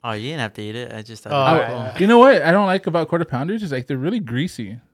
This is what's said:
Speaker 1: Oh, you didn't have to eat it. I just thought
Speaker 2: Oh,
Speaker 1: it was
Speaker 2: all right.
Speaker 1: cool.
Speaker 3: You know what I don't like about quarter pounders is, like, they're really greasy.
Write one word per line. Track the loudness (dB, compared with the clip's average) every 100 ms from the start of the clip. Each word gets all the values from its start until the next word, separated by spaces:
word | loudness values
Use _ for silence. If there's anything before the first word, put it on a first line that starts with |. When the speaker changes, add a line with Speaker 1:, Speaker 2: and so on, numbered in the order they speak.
Speaker 1:
Oh, | -6
you | -6 -6
didn't | -6
have | -8
to | -8
eat | -10
it. | -10 -10
I | -12
just | -14 -16
thought | -4
Speaker 2:
Oh, | 0
Speaker 1:
it | 2 2
was | 0
Speaker 2:
all | -6
right. | -8
Speaker 1:
cool. | -2
Speaker 3:
You | 4
know | 8
what | 8 6
I | 4
don't | 2 2
like | 0 0
about | -2 0
quarter | -2
pounders | -2 -4 -4 -6
is, | -4
like, | -6 -6
they're | -4
really | -2 -4
greasy. | -4 -4 -4 -6 -12 -12 _